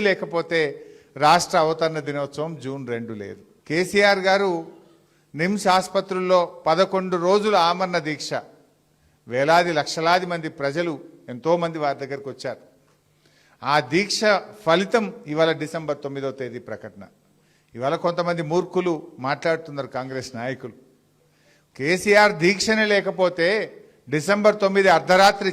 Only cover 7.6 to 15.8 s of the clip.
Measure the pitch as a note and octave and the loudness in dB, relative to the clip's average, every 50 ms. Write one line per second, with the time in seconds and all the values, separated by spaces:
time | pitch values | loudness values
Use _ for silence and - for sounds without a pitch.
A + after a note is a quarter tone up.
7.6 | E3 E3+ F3 F3+ F#3+ F3+ F3+ E3+ D3 D#3 D3+ C3+ - - D3 A#2+ - - _ _ | 4 2 2 0 -2 -2 -2 -2 -2 -4 -6 -6 -6 -6 -6 -6 -8 -10 _ _
8.6 | _ _ _ _ _ _ _ _ _ _ _ _ _ A2+ A#2 B2+ C#3 D3+ E3 F3 | _ _ _ _ _ _ _ _ _ _ _ _ _ -6 -2 0 2 4 4 4
9.6 | F3+ F3 E3 D3 C#3 - - E3 D#3+ E3 F3 F#3 F#3 F3 F3 E3 D#3 D#3+ D#3+ - | 4 2 0 -2 -2 -2 -4 -2 2 2 2 2 0 -2 -6 -6 -8 -10 -8 -6
10.6 | C#3 C#3 C#3 E3 F3 E3+ D3+ C3+ - - - - _ - B2 A#2+ - D#3+ E3+ F3 | -4 -4 -2 -2 -4 -4 -6 -8 -12 -18 -20 -20 _ -16 -14 -4 0 0 2 2
11.6 | E3+ E3 D#3+ D#3+ D3 C#3+ C3+ B2 C#3 B2+ C#3 C3+ - C3+ B2 - - C3 A2 - | 0 -2 -4 -2 -2 -2 -2 -4 -6 -10 -10 -10 -10 -12 -12 -10 -10 -10 -10 -10
12.6 | - _ _ _ _ _ _ _ _ _ _ _ _ _ _ _ _ _ _ _ | -14 _ _ _ _ _ _ _ _ _ _ _ _ _ _ _ _ _ _ _
13.6 | A#2+ B2+ C#3+ D3+ D3 B2 D3 F3+ G#3 F#3+ - - A3 G#3+ G3+ F3+ - - - - | -2 0 2 2 2 2 0 0 0 0 -2 0 2 2 2 2 0 -6 -16 -4
14.6 | - D#3+ E3 F3+ G3 F#3+ - A#3 G#3+ F#3+ - - - D3 D3 D#3 D#3+ E3 D#3+ C#3 | 0 2 2 2 2 2 0 0 0 -2 -8 -12 -12 -6 -2 2 2 2 2 0
15.6 | D3+ D3 - E3 | -4 -6 -8 -6